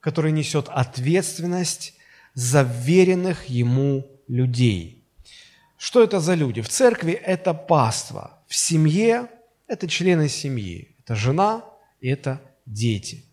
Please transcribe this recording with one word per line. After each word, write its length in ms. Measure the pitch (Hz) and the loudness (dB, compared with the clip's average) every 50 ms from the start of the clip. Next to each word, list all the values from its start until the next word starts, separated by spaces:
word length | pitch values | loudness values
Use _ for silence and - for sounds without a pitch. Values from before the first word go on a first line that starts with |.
который 320 | - 160 151 - 156 156 156 | -4 -4 -2 0 0 2 0
несет 360 | 156 147 - - 151 143 - | 0 -2 0 -2 -2 -2 -2
ответственность 1300 | - 139 131 127 - 127 123 139 165 190 185 - - - 165 175 175 180 180 160 - - - - _ _ _ _ - - _ _ _ | -2 -2 -2 -2 -2 -6 -2 0 0 0 0 -2 -8 -6 -4 -4 -2 -2 -2 -4 -4 -8 -12 -16 _ _ _ _ -20 -20 _ _ _
за 280 | 127 123 123 127 147 135 | -4 -2 2 4 4 4
веренных 880 | 123 120 120 123 135 170 185 185 185 185 180 180 190 175 - - - | 4 0 -4 0 4 4 6 6 4 2 0 0 -2 -4 -6 -6 -4
ему 600 | 127 120 120 120 123 131 139 143 139 135 139 - - _ _ | -2 0 2 2 2 2 2 2 0 -2 -4 -8 -18 _ _
людей. 800 | - 120 123 127 127 123 120 127 120 104 90 82 82 - _ _ _ _ _ - - - - - - _ _ _ _ _ | -6 -2 0 0 0 2 4 4 4 2 0 -4 -10 -16 _ _ _ _ _ -20 -20 -20 -20 -20 -20 _ _ _ _ _
Что 260 | _ - - - 247 226 | _ -12 0 4 4 4
это 160 | - 196 196 | 4 4 0
за 160 | 156 165 185 | 0 2 2
люди? 280 | 165 151 131 110 110 113 | 2 0 -2 -2 -4 -6
В 60 | 117 | -6
церкви – 440 | - - 262 247 226 - - 165 165 | 0 4 4 4 4 2 -2 -4 -4
это 420 | - - 180 185 165 - 190 160 | -4 -2 -4 -4 -2 -2 -4 -4
паства, 880 | 156 - - 175 151 127 110 110 - - - - - - - _ _ _ _ | -4 0 2 4 4 4 2 0 -4 -8 -10 -12 -14 -14 -16 _ _ _ _
в 80 | - | -6
семье – 720 | - - - 165 160 156 156 151 190 220 233 233 240 247 240 - _ _ _ _ _ _ _ | -4 -2 0 2 4 4 4 4 4 2 2 2 0 -4 -10 -16 _ _ _ _ _ _ _
это 180 | 240 - - | -8 -8 -6
члены 420 | 170 - - 175 185 180 165 151 143 | -6 -4 0 2 2 4 4 2 0
семьи, 680 | - - - 143 135 120 101 92 85 - - _ _ _ _ | -2 -4 -6 -6 -6 -6 -6 -8 -10 -12 -14 _ _ _ _
это 100 | - 117 | -6 -4
жена 480 | 107 104 127 139 170 196 208 220 226 233 - - _ _ _ _ _ | -2 0 0 2 2 2 0 0 -4 -8 -16 -20 _ _ _ _ _
и 80 | - 127 | -4 -4
это 320 | 135 139 - 143 131 139 - - _ _ _ | -4 -4 -4 -6 -6 -6 -12 -20 _ _ _
дети. 580 | - 110 101 113 120 110 98 - - - - - _ | -14 -8 -2 -2 0 -2 -2 -4 -10 -16 -16 -20 _